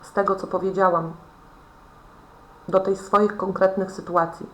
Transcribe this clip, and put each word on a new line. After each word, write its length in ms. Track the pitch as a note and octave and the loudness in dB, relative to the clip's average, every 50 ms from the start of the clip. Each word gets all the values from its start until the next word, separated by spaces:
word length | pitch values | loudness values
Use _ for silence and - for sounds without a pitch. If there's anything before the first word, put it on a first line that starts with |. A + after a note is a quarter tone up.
z 100 | - - | -20 -4
tego, 240 | - G3+ G3 G3 G3 | -2 0 2 2 0
co 100 | F#3+ - | -2 -4
powiedziałam, 640 | - - F3+ F3 F#3+ F3 F#3 F#3+ F#3 F3 E3+ E3 E3 E3 - - - - - - - - - - - - - - - - - - - - - - - - - - - - - - - | -4 -4 -2 -2 -2 0 4 4 4 4 2 -2 -4 -10 -12 -18 -20 -20 -20 -20 -20 -20 -20 -20 -20 -20 -20 -20 -20 -20 -20 -20 -20 -20 -20 -20 -20 -20 -20 -20 -20 -20 -18 -10 0
do 120 | - F#3+ | 0 2
tej 160 | F#3+ G3 G3 | 2 2 -2
swoich 400 | F#3+ - - - G3+ G#3 G#3 - | -4 -2 0 2 4 4 2 0
konkretnych 560 | - - G3 F#3+ - F#3+ F#3+ F#3+ G3+ F#3+ F#3+ | -2 -4 -4 0 2 2 2 2 0 -4 -6
sytuacji. 540 | - - - - F3 F3 E3 E3 - - - - | -6 -12 -10 -2 0 0 0 0 -4 -12 -14 -16